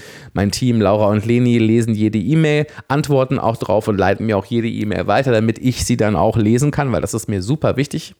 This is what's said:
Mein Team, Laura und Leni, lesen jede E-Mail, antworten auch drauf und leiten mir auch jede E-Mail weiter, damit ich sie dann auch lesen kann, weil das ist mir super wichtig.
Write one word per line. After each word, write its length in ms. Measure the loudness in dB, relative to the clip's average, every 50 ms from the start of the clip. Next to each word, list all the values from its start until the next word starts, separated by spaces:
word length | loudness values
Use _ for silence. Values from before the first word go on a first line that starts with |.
| -4 -18 -20 -20 -16 -8 -2
Mein 180 | 0 0 0
Team, 280 | 0 0 0 0 2 4
Laura 280 | 4 4 4 4 2 2
und 180 | 2 2 0
Leni, 320 | 2 2 2 2 2 2 4
lesen 380 | 4 4 4 2 2 0 0
jede 240 | 0 0 0 0 0
E-Mail, 480 | 0 0 2 2 2 2 2 0 -2 -4 -8 -14 -6 -4
antworten 520 | -2 -2 0 0 2 2 2 0 0 -2
auch 180 | 0 -2 -2 -2
drauf 300 | -2 0 0 0 0 0
und 100 | 0 0
leiten 300 | 0 -2 -2 -4 -2 -2
mir 100 | -2 -2
auch 80 | -2
jede 220 | -2 -4 -2 -2 -2
E-Mail 400 | -4 -4 -4 -4 -4 -4 -2 0
weiter, 240 | 0 0 2 2
damit 260 | 2 2 2 0 -2 0
ich 260 | -2 -2 -2 -2 -2
sie 100 | -2 0
dann 220 | 0 0 0 2 2
auch 180 | 2 2 2
lesen 360 | 2 2 2 2 2 2 0
kann, 200 | 0 -2 -2 -2
weil 80 | -2 -2
das 140 | -2 -2 -4
ist 160 | -6 -6 -4
mir 120 | -6 -4
super 360 | -2 -4 -4 -2 0 -2 0 0
wichtig. 360 | -2 -4 -4 -10 -10 -10 -20